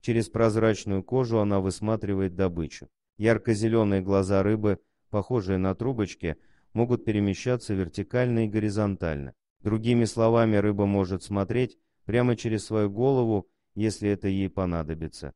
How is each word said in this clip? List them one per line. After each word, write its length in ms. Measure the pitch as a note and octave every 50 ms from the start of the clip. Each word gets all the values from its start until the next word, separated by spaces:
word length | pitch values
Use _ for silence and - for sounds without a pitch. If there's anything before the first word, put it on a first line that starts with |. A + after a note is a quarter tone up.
Через 280 | _ - A#2 A2+ A2 -
прозрачную 720 | - A2 A#2 A2+ G#2 A2+ A2 A2+ G#2+ - - G#2 G2 F#2+ F#2
кожу 360 | - B2 C3 C3 A#2 A2+ A2+
она 200 | G#2 G#2 G2+ G2
высматривает 760 | F#2 F#2+ F2+ - - G#2 A2 A2 - G2+ G2+ F#2+ G2 F#2+ F2
добычу. 540 | F2+ G2 F#2 F2 E2+ E2 D2 - - - - _ _ _ _ _ _
Ярко-зелёные 840 | G#2 A2 A#2 A2 - - A2+ G2+ G#2+ A2+ A2+ A2+ A2 G2+ G2 G2
глаза 420 | F#2 F#2+ G2 G2 F#2+ F#2 G2+ G2 F#2+
рыбы, 360 | G2+ A2 A2 G#2 G#2 G2 - _ _ _ _ _ _
похожие 480 | - G#2 F#2+ - B2+ B2 G2 F2+ F#2+ F#2
на 160 | F#2 F#2+ F#2+
трубочки, 640 | - A#2 B2 C#3 A2+ G#2 F2+ - _ - E2+ D2+ - _ _ _ _ _ _ _
могут 320 | A2 A#2 A#2+ B2 A#2 -
перемещаться 680 | - G#2+ G#2 G2+ G2+ F#2+ - - B2+ B2 A#2+ - - G#2+
вертикально 720 | F#2+ F#2+ E2 - - G2 - - B2 B2+ B2 A#2+ A2+ A2+
и 20 | G#2+
горизонтально. 840 | G2+ G#2+ G#2 G#2+ G2 G#2+ G#2+ G2+ G2 F#2 - E2+ D#2 D2 C#2 C2+ - _ _ _ _ _
Другими 440 | - G#2 G#2+ A2 A2 A#2 A#2+ A#2 A#2
словами, 520 | G#2 - A#2 A2+ A2+ A#2 A#2 A#2 A2 G#2+
рыба 300 | G2+ G2 G#2 G#2 G2+ G#2
может 360 | G2 G2+ G2+ F#2+ F2 G2 F2+ -
смотреть 560 | - G#2 G2+ G2 F#2+ - B2 C3 A2+ - _ _ _ _ _ _
прямо 320 | - G#2 A#2+ B2 B2 A#2+
через 280 | A2+ - A#2 A2 G#2+ -
свою 260 | - A2 G#2+ G#2 G2+
голову, 580 | G2 G#2 B2 C3+ C#3 C3 B2 A2+ A2 G2+ F2+ _ _ _ _ _ _
если 340 | - G#2 A2 G2+ - G#2+ G2+
это 200 | G2+ F#2+ - G2+
ей 200 | F#2+ G2 F#2+ F#2+
понадобится. 840 | - - F#2+ F2+ F2 E2+ D#2+ D2 D#2+ E2 D#2+ D#2 - - - C#2 -